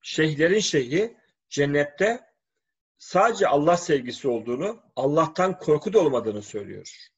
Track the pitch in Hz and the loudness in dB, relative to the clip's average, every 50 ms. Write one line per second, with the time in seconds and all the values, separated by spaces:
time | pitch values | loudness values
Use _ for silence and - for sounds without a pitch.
0 | _ - - - 160 156 151 139 156 170 190 214 196 - - 151 127 120 139 175 | _ -8 -2 -2 0 0 0 0 2 2 2 2 0 0 0 -2 -2 0 -2 -2
1 | 214 233 - _ _ _ _ _ _ _ - 143 143 143 143 147 147 147 - - | -2 -4 -6 _ _ _ _ _ _ _ -2 -2 0 2 2 0 0 0 -2 -2
2 | 190 214 233 254 _ _ _ _ _ _ _ _ _ _ _ _ _ _ _ _ | 0 0 0 -2 _ _ _ _ _ _ _ _ _ _ _ _ _ _ _ _
3 | - - - 180 202 233 226 196 190 - 139 147 147 165 175 175 - - 156 139 | -20 -2 2 2 4 4 2 2 2 2 2 2 4 4 2 2 2 0 0 0
4 | 123 120 113 - - 135 120 113 107 117 120 131 165 208 233 - _ _ _ - | 0 -4 -12 -4 -2 -2 -2 -2 -2 -4 -4 -4 -4 -6 -6 -8 _ _ _ -2
5 | 131 139 147 156 - - - - 185 190 180 - - - 151 147 - 208 190 220 | -2 0 2 2 0 0 0 -2 -2 -2 -2 -4 0 0 0 0 0 2 2 4
6 | 175 147 131 120 104 110 104 104 104 - - 107 101 - 76 73 - - - - | 4 4 2 0 -2 -4 -6 -6 -10 -10 -12 -12 -12 -12 -14 -16 -18 -20 -20 -20
7 | - - _ | -20 -20 _